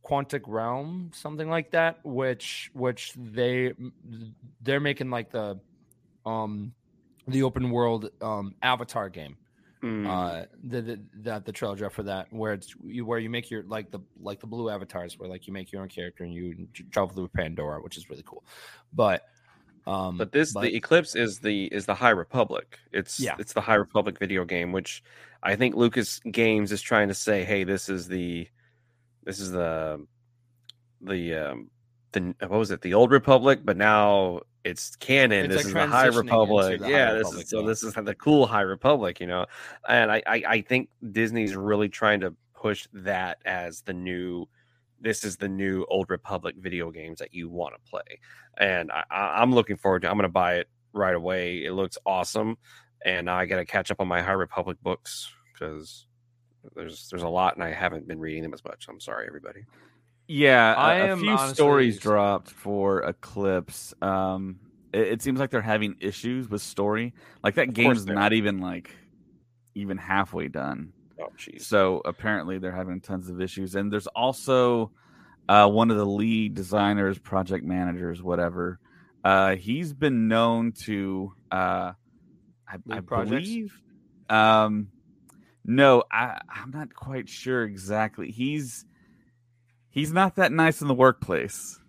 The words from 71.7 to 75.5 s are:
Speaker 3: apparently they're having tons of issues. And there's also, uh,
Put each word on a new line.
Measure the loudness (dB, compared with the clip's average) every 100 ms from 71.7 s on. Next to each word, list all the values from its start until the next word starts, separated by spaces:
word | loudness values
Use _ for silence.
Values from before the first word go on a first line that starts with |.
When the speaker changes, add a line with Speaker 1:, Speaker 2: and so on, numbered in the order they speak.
| 4 6 4 -2
Speaker 3:
apparently | -4 -2 -2 -2 -6
they're | -6
having | -6 -6 -8
tons | -8 -8 -8
of | -6
issues. | -6 -4 -6 -4
And | -2
there's | -4 -6
also, | -2 -2 -2 2 4 4 2 -2 _ _ -20 -20 _
uh, | 6